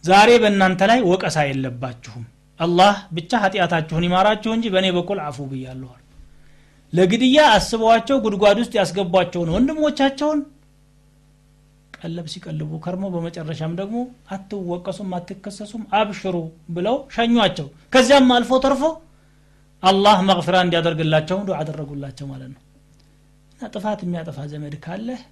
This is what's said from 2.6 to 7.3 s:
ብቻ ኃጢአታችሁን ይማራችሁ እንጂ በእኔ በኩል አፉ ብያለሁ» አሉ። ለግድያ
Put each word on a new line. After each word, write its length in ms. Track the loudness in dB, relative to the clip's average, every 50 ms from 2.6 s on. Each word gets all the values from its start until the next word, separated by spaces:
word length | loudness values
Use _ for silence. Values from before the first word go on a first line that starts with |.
| -2 0 4 6 6 4 4 0 -6 -10
ብቻ 200 | -10 -10 -6 -4 -2 0
ኃጢአታችሁን 680 | 0 0 0 0 0 0 0 -4 -4 -4 -4 -2 0
ይማራችሁ 460 | 0 2 4 4 2 2 0 -2 -4
እንጂ 140 | -2 -2 -2 0
በእኔ 180 | 0 0 0 2
በኩል 280 | 0 -2 -2 -4 -6 -6
አፉ 180 | -6 -10 -10 -10 -12
ብያለሁ» 440 | -10 -10 -12 -12 -12 -14 -14 -16 -16
አሉ። 140 | -20 -20 _ _ _ -20 -20 -20 -20 -20 -20 -20 -20 -20 _ _ _ _ _ _ 2
ለግድያ 460 | 2 2 4 4 2 2 4